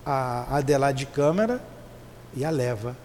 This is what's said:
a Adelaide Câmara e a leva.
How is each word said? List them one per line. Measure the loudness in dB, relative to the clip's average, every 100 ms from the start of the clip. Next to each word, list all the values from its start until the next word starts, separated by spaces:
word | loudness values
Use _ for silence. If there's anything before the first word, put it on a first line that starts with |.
a | 0 -2 0 -4 0 0
Adelaide | 4 4 4 2 -4
Câmara | 2 2 4 2 0 -6 -16 -18 -18 -18 -20 -12 -4
e |
a | -2
leva. | 0 0 -2 -6 -8